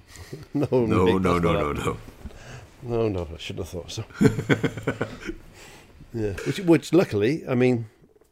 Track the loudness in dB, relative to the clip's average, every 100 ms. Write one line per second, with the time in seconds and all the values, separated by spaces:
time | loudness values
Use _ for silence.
0 | -20 -20 -16 -16 -8 -4 0 2 4 4
1 | 4 4 4 2 2 2 0 -2 -4 -6
2 | -12 -16 -18 -16 -18 -18 -20 -16 -6 -2
3 | 0 -2 -6 -10 -12 -10 -8 -10 -10 -10
4 | -10 2 4 4 0 0 0 -4 -6 -4
5 | -6 -6 -12 -12 -16 -20 -20 -20 -20 -20
6 | -10 -4 -4 -4 -4 -2 4 4 6 2
7 | 4 2 2 0 0 4 4 2 -2 _
8 | _ _ _